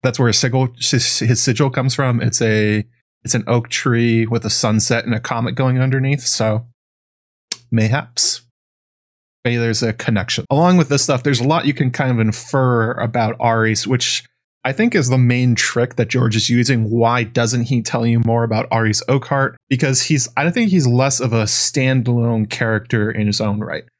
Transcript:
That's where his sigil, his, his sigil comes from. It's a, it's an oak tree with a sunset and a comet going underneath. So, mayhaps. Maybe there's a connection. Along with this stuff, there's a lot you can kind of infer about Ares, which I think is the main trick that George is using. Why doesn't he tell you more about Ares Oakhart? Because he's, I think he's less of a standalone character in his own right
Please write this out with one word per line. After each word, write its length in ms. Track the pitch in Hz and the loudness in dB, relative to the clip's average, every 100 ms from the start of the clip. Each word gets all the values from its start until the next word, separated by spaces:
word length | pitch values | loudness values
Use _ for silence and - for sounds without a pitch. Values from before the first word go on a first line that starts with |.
That's 140 | 131 117 | -2 2
where 100 | 120 | 2
his 100 | 107 | 2
sigil, 320 | 131 131 127 - | 0 0 0 -2
his, 420 | - 123 - - | -2 -2 -2 -2
his 220 | 113 120 | 0 2
sigil 280 | - 110 139 | 0 2 0
comes 240 | 127 131 | 0 -2
from. 280 | - 131 123 | 0 0 0
It's 200 | 120 - | 0 0
a, 440 | 113 107 104 107 101 _ _ _ | 0 2 2 0 -4 _ _ _
it's 120 | - 123 | -4 -4
an 80 | - | 0
oak 220 | 120 117 | -2 -2
tree 560 | - 135 117 117 113 110 | -4 0 0 2 2 0
with 200 | 113 107 | -2 -2
a 40 | |
sunset 560 | - 113 110 - 117 117 | -2 0 0 0 -2 -2
and 80 | |
a 60 | 110 | -4
comet 360 | - 117 117 113 | -4 -4 -4 -2
going 240 | 131 127 | 0 0
underneath. 420 | 131 135 135 143 | 0 0 0 -2
So, 440 | - - 110 107 - _ _ _ _ _ _ _ _ - _ | -2 -2 0 -2 -6 _ _ _ _ _ _ _ _ -14 _
mayhaps. 720 | 113 107 135 - - - - _ _ _ _ _ _ _ _ _ _ | 0 0 0 -4 -4 -4 -4 _ _ _ _ _ _ _ _ _ _
Maybe 140 | 120 120 | -4 -2
there's 260 | 117 107 | 0 -2
a 100 | 117 | -2
connection. 520 | 110 - 107 90 - - | -4 -4 -4 -2 -6 -2
Along 280 | 139 175 180 | 0 4 4
with 120 | 151 | 2
this 140 | 143 | 0
stuff, 200 | - 127 | 0 0
there's 160 | 143 123 | 0 0
a 80 | 131 | 0
lot 180 | 160 143 | 0 0
you 80 | |
can 180 | 135 131 | 0 -2
kind 200 | 123 131 | 0 -2
of 80 | 120 | 0
infer 720 | 110 104 - 139 127 120 113 | 0 -2 -2 0 2 2 0
about 420 | 127 117 120 110 113 | -2 -4 -2 -2 0
Ares, 480 | 120 113 113 107 - | 0 2 0 0 -2
which 360 | 127 - - - _ _ _ | -2 -2 -6 -8 _ _ _
I 100 | 127 | -6
think 220 | 135 240 214 | 0 0 2
is 140 | 123 | 2
the 80 | 127 | 2
main 380 | 120 123 123 117 | 4 4 2 2
trick 400 | - 120 123 - | 0 0 0 0
that 140 | 110 | 0
George 260 | 127 120 107 | 0 0 0
is 140 | - | 2
using. 400 | 120 120 123 107 | 2 2 2 2
Why 340 | 117 113 120 | 2 2 2
doesn't 400 | 110 123 117 123 | 0 0 0 0
he 180 | 120 127 | 0 -2
tell 240 | 110 123 117 | -2 -2 2
you 160 | 117 117 | 2 2
more 180 | 117 | 0
about 240 | 117 110 - | 0 -2 0
Ares 300 | 117 110 104 - | 0 0 0 0
Oakhart? 500 | 135 - 139 135 - _ | -2 0 0 0 -4 _
Because 340 | 127 135 131 | -2 0 0
he's, 240 | - 147 - - | 0 -2 -2 -2
I 140 | 156 | 0
think 200 | 175 226 | 0 2
he's 180 | 185 131 | 2 4
less 320 | 120 135 - | 4 2 0
of 140 | 123 | 0
a 100 | 113 | 0
standalone 1040 | 107 - - - 131 131 117 120 117 113 110 | 0 0 -2 0 0 0 0 0 0 0 -2
character 600 | - 117 107 - 117 104 | -2 -2 -2 -2 -2 0
in 180 | 110 104 | -2 -2
his 120 | 101 | -2
own 200 | 107 101 | -2 -4
right 240 | 104 78 - _ | -6 -10 -12 _